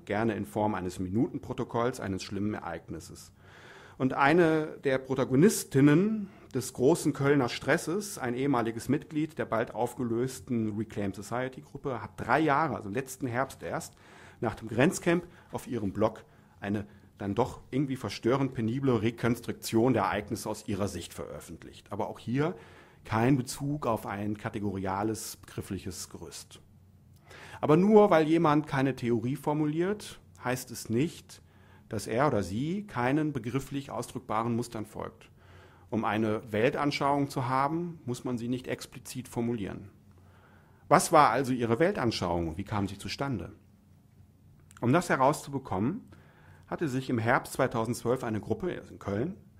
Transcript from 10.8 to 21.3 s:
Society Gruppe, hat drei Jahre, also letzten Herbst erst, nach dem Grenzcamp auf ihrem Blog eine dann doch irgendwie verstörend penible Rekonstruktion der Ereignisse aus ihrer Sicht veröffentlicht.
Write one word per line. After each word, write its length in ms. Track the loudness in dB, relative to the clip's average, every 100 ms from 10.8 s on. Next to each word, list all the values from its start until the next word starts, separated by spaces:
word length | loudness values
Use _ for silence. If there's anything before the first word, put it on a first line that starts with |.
| -6 -4 -4
Society 500 | -6 -6 -6 -6 -8
Gruppe, 400 | -16 -10 -6 -6
hat 100 | -8 -8
drei 220 | 2 4
Jahre, 380 | 6 4 2 -2
also 140 | -4
letzten 360 | -4 -6 -6 -4
Herbst 360 | -2 -2 -4
erst, 320 | -8 -8 -8 -16 -20 -20 -20 -6
nach 140 | -4
dem 140 | -4 -4
Grenzcamp 580 | 2 2 4 0 0 -2 -14 -12
auf 160 | -12 -6
ihrem 260 | -4 -4
Blog 320 | 2 0 0 -10 -20 -20 -12
eine 260 | -4 -4 -4 -14 -20 -8
dann 160 | -4
doch 260 | 0 -2 -4 -6
irgendwie 260 | -4 -2 -4
verstörend 560 | -6 -2 2 2 0
penible 480 | -2 -2 0 2 2
Rekonstruktion 920 | 2 0 0 0 -4 -8 0 4 4
der 100 | 4
Ereignisse 440 | 2 0 -2 -6 -6
aus 200 | -8 -4
ihrer 180 | -2 -2
Sicht 280 | -4 -10
veröffentlicht. 760 | -12 -12